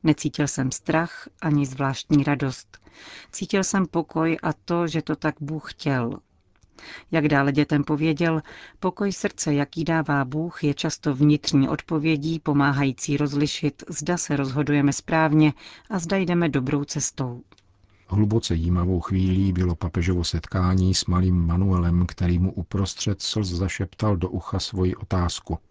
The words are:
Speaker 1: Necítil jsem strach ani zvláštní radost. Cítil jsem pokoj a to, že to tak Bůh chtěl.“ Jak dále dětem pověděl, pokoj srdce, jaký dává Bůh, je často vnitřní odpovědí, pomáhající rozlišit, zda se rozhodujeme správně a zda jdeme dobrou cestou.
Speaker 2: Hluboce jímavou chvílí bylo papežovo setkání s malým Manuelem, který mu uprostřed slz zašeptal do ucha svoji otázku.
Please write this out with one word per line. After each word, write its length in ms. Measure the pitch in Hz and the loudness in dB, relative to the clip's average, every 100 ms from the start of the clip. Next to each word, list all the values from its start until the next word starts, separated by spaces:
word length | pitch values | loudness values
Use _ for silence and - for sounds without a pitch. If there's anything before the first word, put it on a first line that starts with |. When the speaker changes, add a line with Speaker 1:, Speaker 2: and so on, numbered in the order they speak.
Speaker 1:
Necítil 440 | 160 147 151 - 143 | 2 2 0 -2 -2
jsem 240 | - 131 | 0 -4
strach 560 | - - 156 170 - - _ | -4 -2 0 0 -8 -20 _
ani 240 | 165 147 139 | 0 2 0
zvláštní 580 | 131 139 131 - 147 | -2 -4 -4 2 2
radost. 540 | 139 143 139 131 - - - - - - - | 2 0 -2 -6 -16 -20 -20 -20 -20 -20 -16
Cítil 320 | - 185 196 | -12 -2 -2
jsem 220 | 190 196 185 | 0 0 0
pokoj 520 | 165 156 160 160 160 | -2 -4 -2 0 0
a 100 | 165 | -4
to, 340 | 151 - 170 170 | -6 -4 -2 0
že 140 | 156 | -2
to 140 | - 156 | -4 -2
tak 200 | 156 - | -4 -4
Bůh 340 | 143 156 - | -8 -8 -10
chtěl.“ 460 | - 147 131 117 - _ _ _ _ _ - - - - | -8 -2 -2 -2 -6 _ _ _ _ _ -20 -20 -20 -4
Jak 160 | 165 147 | 0 2
dále 240 | 143 139 | 2 2
dětem 320 | 139 147 147 | 2 2 0
pověděl, 580 | 143 151 160 156 170 160 - - - - | 0 0 0 0 0 0 -4 -20 -20 -6
pokoj 320 | 190 - 202 | -6 -2 -4
srdce, 420 | 185 202 - - | -2 -6 -4 -2
jaký 300 | 143 143 - | 0 -2 -4
dává 420 | 156 165 151 143 131 | -2 0 0 0 0
Bůh, 380 | 151 170 - | -4 -6 -2
je 100 | 147 | -2
často 420 | 139 160 - 151 131 | 0 -4 -4 -4 4
vnitřní 540 | 147 147 - 139 135 | 4 4 2 2 2
odpovědí, 680 | 151 - 160 151 156 151 165 | -2 -2 -2 2 0 0 -4
pomáhající 800 | - 143 143 139 135 123 - 139 | 0 2 2 2 0 -2 -4 -2
rozlišit, 680 | 147 143 147 - 147 - - | 0 0 -2 0 -4 -4 -12
zda 280 | 165 147 175 | -8 -4 -4
se 180 | - 143 | -2 -2
rozhodujeme 580 | 135 131 147 147 143 | 0 -2 2 4 2
správně 600 | 135 - 160 160 156 151 - - - _ | 0 -2 2 4 6 4 2 -14 -20 _
a 100 | 196 | -6
zda 180 | 165 196 | -2 -2
jdeme 320 | 175 175 170 | 0 2 2
dobrou 340 | 139 127 143 | 0 0 -2
cestou. 580 | 143 151 135 - 131 120 - _ _ _ _ _ _ | -2 -4 -6 -6 -8 -8 -16 _ _ _ _ _ _
Speaker 2:
Hluboce 480 | 98 107 110 - 85 | 2 4 2 2 0
jímavou 440 | 85 90 87 90 | 2 2 2 0
chvílí 540 | - 95 92 92 98 | 0 0 2 4 2
bylo 220 | 90 90 85 | 2 0 0
papežovo 480 | 87 90 85 90 | -2 -2 0 0
setkání 680 | 85 82 - 90 90 95 92 | 0 -4 -4 0 2 4 4
s 120 | 92 - | 2 2
malým 420 | 90 92 90 85 | 2 4 4 2
Manuelem, 580 | 85 98 92 85 87 90 | 2 2 2 2 2 0
který 340 | - 90 87 | 0 0 2
mu 120 | 92 | 2
uprostřed 680 | - 85 98 95 - - 98 | -2 -6 -4 -4 -4 -4 -4
slz 260 | - 110 98 | -4 -2 -2
zašeptal 680 | 85 92 - 92 - 107 98 | -2 -2 -2 -8 -2 0 0
do 120 | 90 | 0
ucha 300 | - - 95 | -4 -4 -6
svoji 360 | - 95 92 - | -4 0 0 0
otázku. 640 | - 92 87 - - 82 _ | -2 0 0 -2 -8 -8 _